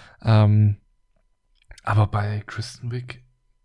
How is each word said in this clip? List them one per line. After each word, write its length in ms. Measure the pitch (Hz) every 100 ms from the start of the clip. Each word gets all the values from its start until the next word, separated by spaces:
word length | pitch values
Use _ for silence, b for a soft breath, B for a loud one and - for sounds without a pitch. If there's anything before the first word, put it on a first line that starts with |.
| B B
Ähm, 560 | 113 107 104 104 104 101 _ _ _ _ _ _ _ _ _ -
aber 240 | - 107 104
bei 340 | 107 104 104 -
Kristen 460 | - - - 120
Wiig 320 | 123 123 - _ _ _ _